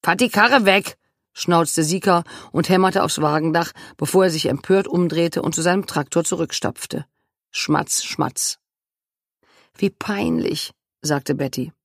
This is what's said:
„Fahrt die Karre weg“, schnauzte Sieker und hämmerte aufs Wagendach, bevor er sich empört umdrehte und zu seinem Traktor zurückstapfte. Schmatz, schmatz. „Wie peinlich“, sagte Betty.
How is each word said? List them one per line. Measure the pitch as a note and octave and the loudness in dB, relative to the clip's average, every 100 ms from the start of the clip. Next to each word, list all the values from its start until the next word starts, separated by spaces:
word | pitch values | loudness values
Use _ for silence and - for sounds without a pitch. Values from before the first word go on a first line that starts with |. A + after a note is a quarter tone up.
„Fahrt | - F#3 | 0 2
die | B3 | 2
Karre | - A#3 C4+ | 4 6 6
weg“, | G3 G3 - - _ _ _ | 6 4 0 -16 _ _ _
schnauzte | - - E3+ E3 - | -8 2 2 2 0
Sieker | D#3 F3+ G3 F3 E3 - - | 0 0 2 2 0 -16 -6
und | - - | -4 2
hämmerte | F#3 F#3+ F#3 | 4 4 2
aufs | D#3+ - | -2 0
Wagendach, | D3+ D#3 D#3+ E3 E3+ - - - | 0 0 0 0 -2 -8 -20 -8
bevor | D3 F#3+ | 0 4
er | F#3 | 4
sich | D#3+ - | 0 -2
empört | C3+ - F#3+ G3 | -4 0 0 2
umdrehte | F3 F3 D#3+ E3+ - | 0 0 0 -2 -2
und | - E3 | -4 -2
zu | |
seinem | E3 F#3 F#3+ | 0 0 -2
Traktor | D#3 C#3 E3+ | -4 0 -2
zurückstapfte. | E3 F3+ E3 - - - - - - _ _ _ _ | 0 -4 -4 -4 -6 -6 -10 -10 -10 _ _ _ _
Schmatz, | - - D3+ - - | -10 0 0 0 -4
schmatz. | - - - - - - _ _ _ _ _ _ _ _ _ _ _ _ | -4 -4 -4 -4 -6 -8 _ _ _ _ _ _ _ _ _ _ _ _
„Wie | G3 | -4
peinlich“, | _ - G3+ A#3+ - - D3+ - _ _ _ | _ -6 -4 -2 -2 -2 -4 -10 _ _ _
sagte | D3+ C#3+ - | -2 -2 -2
Betty. | C#3 C#3 - C#3 _ | -4 -4 -6 -10 _